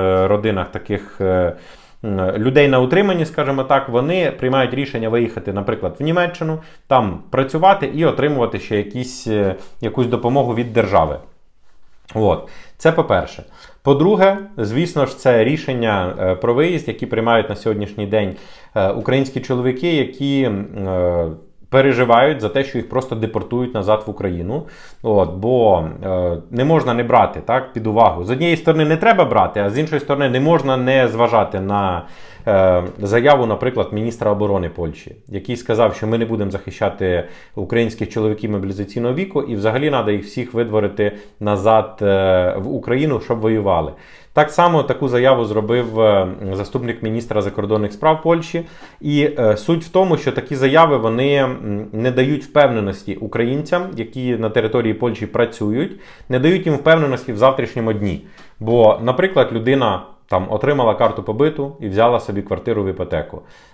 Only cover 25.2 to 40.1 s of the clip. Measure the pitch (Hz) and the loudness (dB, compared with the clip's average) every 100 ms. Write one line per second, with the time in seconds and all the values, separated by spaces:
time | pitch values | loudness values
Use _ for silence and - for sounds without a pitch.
25.2 | 82 90 113 127 110 87 80 - 95 92 | 2 -2 0 4 4 4 0 -8 -4 -2
26.2 | 87 82 - 117 143 160 123 117 117 120 | -2 -4 -6 -2 2 2 2 -2 4 4
27.2 | - - - 127 - 120 110 107 107 85 | 4 0 -2 -2 -2 -6 -2 4 4 4
28.2 | 92 131 170 160 160 156 151 160 226 190 | -4 -2 0 2 2 2 2 2 4 4
29.2 | 131 110 92 104 101 123 156 147 - 139 | 4 4 2 0 -2 -2 -2 -4 -2 0
30.2 | 135 127 151 160 135 131 123 135 120 113 | 0 2 2 2 2 0 2 4 2 2
31.2 | 117 113 98 95 98 101 95 85 - - | 2 2 0 -4 -2 -2 -2 -4 -8 -18
32.2 | - - 110 98 92 90 90 - 101 117 | -20 -8 0 4 4 2 -2 -8 0 2
33.2 | 139 139 113 101 123 120 92 107 113 113 | 4 4 2 0 -2 -2 -4 -4 -6 -2
34.2 | 110 101 104 95 85 87 82 - - - | -2 0 0 0 -2 -6 -8 -10 -18 -20
35.2 | - 98 - 117 - 110 110 - 110 113 | -12 -10 -6 -8 -2 2 2 0 -2 -2
36.2 | 113 107 98 95 - - 101 - 92 87 | -2 -2 -4 -6 -10 -4 -4 -2 -2 -2
37.2 | - - - 107 95 113 117 - 104 113 | -4 -16 -14 -12 -4 -2 -2 -4 -6 -2
38.2 | 107 107 110 101 98 98 101 120 120 143 | -2 -2 -4 -4 -4 -6 -8 -4 -4 -2
39.2 | 190 143 - 104 107 127 151 127 104 | -2 -4 -4 -2 0 0 0 0 0